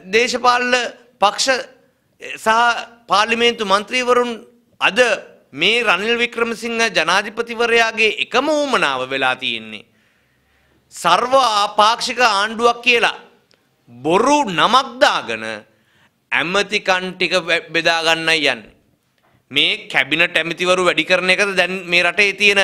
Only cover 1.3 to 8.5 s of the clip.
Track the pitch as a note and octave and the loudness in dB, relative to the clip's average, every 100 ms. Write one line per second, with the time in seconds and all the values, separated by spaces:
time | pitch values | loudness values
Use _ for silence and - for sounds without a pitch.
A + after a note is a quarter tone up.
1.3 | G#3 - B3+ - - _ _ _ _ B2+ | 0 -2 -2 -4 -18 _ _ _ _ -16
2.3 | C#3 A3 A3+ A#3+ A3 - - - F#3+ A3 | -6 0 2 2 0 -6 -18 -2 0 2
3.3 | A3+ A#3+ G#3+ G#3 G3 G#3 B3 B3 B3 A#3+ | 2 0 0 0 0 0 -2 0 2 0
4.3 | A3 - _ _ _ D3 G3 B3 G3 - | -4 -14 _ _ _ 0 2 2 0 -6
5.3 | - _ C3+ F3 A#3 A3 F3 G#3+ A#3 A#3+ | -20 _ -2 0 2 0 0 0 -2 -2
6.3 | A#3 A3+ A3+ A#3 A#3 A3+ F3 D#3+ F#3 G#3 | -2 -4 -4 -6 -2 -2 0 0 0 -2
7.3 | G#3+ A#3 A3+ A#3 A#3 A3+ G#3+ A3 E3 C3+ | -6 -8 -4 0 2 0 0 -2 -2 -2
8.3 | A3+ C#4+ | 0 0